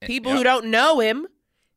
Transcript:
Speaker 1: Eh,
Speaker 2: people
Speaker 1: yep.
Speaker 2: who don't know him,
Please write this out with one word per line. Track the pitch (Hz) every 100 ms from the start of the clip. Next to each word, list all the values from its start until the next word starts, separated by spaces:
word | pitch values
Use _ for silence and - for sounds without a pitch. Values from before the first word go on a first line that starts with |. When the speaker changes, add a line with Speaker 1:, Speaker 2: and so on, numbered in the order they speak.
Speaker 1:
Eh, | -
Speaker 2:
people | 254 240
Speaker 1:
yep. | 269
Speaker 2:
who |
don't | 247 254 226
know | 220 294 302
him, | 220 247 349 _ _ _ _